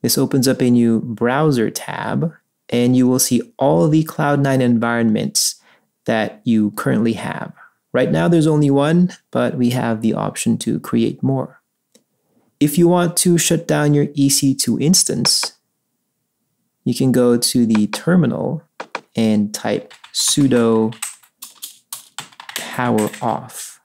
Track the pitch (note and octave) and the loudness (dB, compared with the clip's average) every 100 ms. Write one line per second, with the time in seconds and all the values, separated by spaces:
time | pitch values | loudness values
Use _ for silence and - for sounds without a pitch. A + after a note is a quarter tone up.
0 | B2+ - C3+ C#3 C3 B2+ B2+ A#2+ A#2 A2+ | -2 0 0 0 0 2 2 4 4 0
1 | B2 G#2 A#2 C3 D#3 B2+ G#2+ - - - | -2 -4 -2 0 2 0 -2 -4 -10 -8
2 | - C3+ D#3+ - _ _ _ A#2+ B2 B2+ | -4 -4 -4 -6 _ _ _ 0 2 4
3 | B2+ B2+ - B2 - - C3+ D#3+ E3+ D#3 | 2 2 0 -2 -2 -2 0 2 4 2
4 | D#3 - D3 C#3+ C#3 C3 B2 A#2 A#2 A#2 | 0 -2 0 0 2 2 2 2 0 0
5 | A#2 G#2 G#2 - - - _ _ _ _ | 0 0 -2 -2 -4 -6 _ _ _ _
6 | - A2+ G2+ - - A2+ G#2+ - - A#2+ | -4 -2 -2 -6 0 2 0 -2 -2 0
7 | A#2 A2+ - - - - - _ _ - | 0 -2 -6 -10 -12 -16 -20 _ _ -2
8 | C3 D#3 E3+ E3+ D#3 D3+ C#3+ C#3 C#3+ E3+ | 0 0 2 4 4 2 2 2 2 2
9 | F3+ - _ A#2+ B2 C#3 B2 B2 A#2 A2 | 0 -2 _ -4 -4 0 -2 0 -4 -2
10 | A2 - G#2 - - A2+ - B2 - A#2+ | -2 -2 -4 -4 -2 -2 -2 -6 -2 -2
11 | A2+ - C3 C3+ - _ _ _ _ _ | -2 -2 -2 -2 -6 _ _ _ _ _
12 | _ _ _ _ _ _ D3 D3 E3+ F3+ | _ _ _ _ _ _ 0 4 4 4
13 | F3 E3+ F#3 E3+ - E3 - D3+ D3 C#3+ | 2 0 2 2 2 -2 0 0 2 2
14 | C#3+ - C#3 C#3 C#3 C3+ - A2 C#3+ F#3+ | 2 0 0 2 0 0 -2 0 2 2
15 | - - - - - _ _ _ _ _ | 0 -2 0 0 -4 _ _ _ _ _
16 | _ _ _ _ _ _ _ _ - B2 | _ _ _ _ _ _ _ _ -6 -2
17 | C3 B2 B2 A#2+ - B2 A2+ A2 G#2 - | 0 2 4 2 0 0 2 2 0 -4
18 | - F3+ D3+ - - D#3 _ _ - - | 0 2 2 -2 -6 -6 _ _ -16 -16
19 | _ - A2+ G#2+ G#2 - A2+ G#2 - - | _ -2 0 2 0 -4 -4 -4 -6 -20
20 | - - - - C#3 B2+ A#2 A2+ A2 A#2+ | -12 -6 -2 2 2 2 2 2 0 -4
21 | - - _ _ - - - - _ - | -14 -16 _ _ -20 -20 -20 -20 _ -20
22 | - - - _ - - - - B2 A2 | -18 -20 -20 _ -14 -12 -10 -4 0 0
23 | G#2+ - A#2+ - - - - - | -2 -4 -6 -6 -8 -16 -18 -20